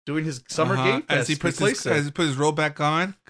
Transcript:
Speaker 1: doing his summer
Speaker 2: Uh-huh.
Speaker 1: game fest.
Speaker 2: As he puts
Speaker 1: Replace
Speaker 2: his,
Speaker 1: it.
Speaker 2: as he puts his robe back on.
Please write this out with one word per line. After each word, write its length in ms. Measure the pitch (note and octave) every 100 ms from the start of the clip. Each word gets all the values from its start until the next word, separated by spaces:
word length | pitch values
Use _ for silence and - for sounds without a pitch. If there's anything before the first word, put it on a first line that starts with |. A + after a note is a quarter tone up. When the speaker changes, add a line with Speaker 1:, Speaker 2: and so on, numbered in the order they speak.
| -
Speaker 1:
doing 180 | D#3
his 180 | D#3 C3+ -
summer 260 | - C3+
Speaker 2:
Uh-huh. 100 | B2+ C3
Speaker 1:
game 120 | C4
fest. 180 | - C#3+
Speaker 2:
As 80 | B2
he 60 | D3+
puts 200 | E3+ -
Speaker 1:
Replace 240 | G3+ C4
Speaker 2:
his, 20 | B2+
Speaker 1:
it. 60 | D3
Speaker 2:
as 80 | D3
he 40 |
puts 180 | D3 D#3+
his 80 | C3
robe 200 | D3 D#3
back 240 | D3+ D3
on. 340 | D3 D#3 F#3 G3 -